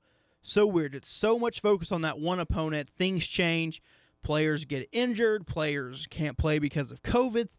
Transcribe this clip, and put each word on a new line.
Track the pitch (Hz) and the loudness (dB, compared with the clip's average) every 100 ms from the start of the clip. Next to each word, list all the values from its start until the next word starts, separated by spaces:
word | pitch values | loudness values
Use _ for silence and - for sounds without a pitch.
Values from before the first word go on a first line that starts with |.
| _ _ _ _ | _ _ _ _
so | - 208 208 | -2 2 4
weird. | 175 147 | 4 0
It's | 135 - | -6 -14
so | - 214 233 | -2 2 2
much | 233 - | 0 0
focus | 208 196 165 | 2 2 0
on | 180 | -2
that | 160 135 | -2 -2
one | 160 180 | -2 -2
opponent. | 165 175 156 151 - | -2 -2 -2 -2 -6
Things | - 185 185 - | -2 0 0 -2
change. | - 170 165 165 160 _ _ _ _ | 0 2 2 -2 -6 _ _ _ _
Players | - 151 156 151 | -2 2 2 0
get | 139 139 - | -4 -6 -4
injured. | 226 247 214 226 214 170 | 0 0 2 2 2 -2
Players | - 156 143 127 135 - | -2 -2 -2 -4 -10 -10
can't | - 151 - | -4 -4 0
play | 156 151 | 2 2
because | 147 151 123 | 0 -2 -4
of | 123 | -6
covid, | - 240 254 226 233 | 0 2 2 2 -2